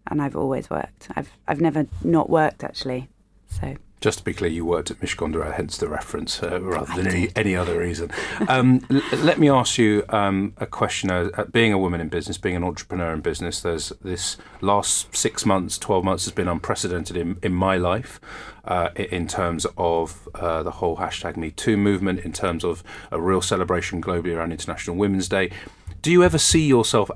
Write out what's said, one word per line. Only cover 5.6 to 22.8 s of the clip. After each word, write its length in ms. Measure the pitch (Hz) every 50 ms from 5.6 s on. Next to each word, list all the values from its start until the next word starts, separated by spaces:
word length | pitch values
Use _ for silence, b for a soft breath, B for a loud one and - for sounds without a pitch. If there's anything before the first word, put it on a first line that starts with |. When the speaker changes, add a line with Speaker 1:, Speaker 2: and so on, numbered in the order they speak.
| 85 - - -
Speaker 2:
the 100 | - -
reference, 560 | 76 76 - - - 78 82 - - - -
uh, 160 | 85 87 90
rather 320 | 92 92 87 78 76 78
Speaker 1:
I 60 | 85 90
Speaker 2:
than 100 | 92 95
any, 200 | 92 87 90 87
Speaker 1:
did. 100 | - 110
Speaker 2:
any 180 | 107 101 92
other 240 | 90 90 87 85 87
reason. 320 | 87 87 85 78 85 82 B B B B B B 214 -
Um, 360 | 131 131 123 127 127 127 - -
<laughs> 20 |
l-, 300 | 135 139 - - - 123
let 200 | 139 160 175 -
me 100 | 160 143
ask 280 | 139 127 120 - - -
you, 260 | 117 107 104 104 101 -
um, 440 | - 107 101 98 98 95 98 101 - -
a 80 | -
question. 440 | 104 - - 113 104 - - - 98
Uh, 200 | 92 90 87 92 - -
uh, 80 | -
being 260 | - - 117 117 110
a 60 | 101 95
woman 240 | 95 90 87 85
in 80 | 82 78
business, 280 | 87 85 82 - 85 -
being 200 | - 101 90 87
an 80 | 87
entrepreneur 480 | 90 82 - - - - 90 87 82 80
in 80 | 78
business, 400 | - 85 78 - 90 85 82 -
there's 320 | - 90 85 80 73 - - -
this 340 | - 95 90 87 - - - B B B B B
last 560 | - 98 101 101 101 - - - - - -
six 300 | - - 110 - - -
months, 320 | 107 98 95 90 - - -
twelve 260 | - - 104 92 90
months 220 | 92 95 92 -
has 80 | 92 -
been 160 | - 90 90
unprecedented 680 | 85 82 - - - - - 92 90 87 80 - -
in, 220 | 90 85 85 95 87
in 120 | - 101 90
my 240 | 90 95 95 95 90
life, 420 | 90 87 92 110 131 - - - B B B B B B B B B
uh, 240 | - 90 90 85 82 - -
i-, 60 | 101
in 260 | - 92 90 85 78
terms 360 | - - 92 85 85 80 76 - - -
of, 500 | 92 85 85 82 82 80 - - - - -
uh, 260 | - 87 85 82 80
the 100 | 80 85
whole 260 | 80 - 92 87 82 82
hashtag 400 | 92 87 - - - 87 78 -
Me 140 | 82 80
Too 260 | - - - 117 110 104
movement, 420 | 101 104 101 90 98 95 92 90
in 140 | - - 76
terms 320 | - - 95 85 82 80
of 180 | 90 82 82